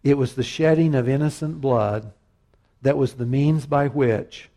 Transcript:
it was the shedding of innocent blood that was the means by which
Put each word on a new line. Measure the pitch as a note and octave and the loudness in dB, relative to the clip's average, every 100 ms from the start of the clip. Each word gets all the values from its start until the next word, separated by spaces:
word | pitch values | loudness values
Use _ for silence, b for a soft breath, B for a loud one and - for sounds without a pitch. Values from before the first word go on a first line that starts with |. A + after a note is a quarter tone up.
it | C3+ C#3+ | 2 2
was | B2+ | 0
the | - | -2
shedding | A#2+ - D#3+ D#3+ D#3+ | -6 0 2 4 2
of | C#3 A#2+ | 2 0
innocent | C#3 D3+ D3 D#3 D#3+ | 0 -2 -4 -10 -4
blood | C3+ A#2+ G#2 G#2 G#2+ - _ _ _ _ _ _ | 0 0 0 -4 -8 -20 _ _ _ _ _ _
that | C3 C#3+ | -2 0
was | C3 | -2
the | C3 A#2+ | -2 -2
means | C3+ D3 D#3 C#3+ | 0 2 0 0
by | C#3+ C#3+ | 0 0
which | C#3 B2+ G#2+ - - - | 0 2 0 -4 -16 -20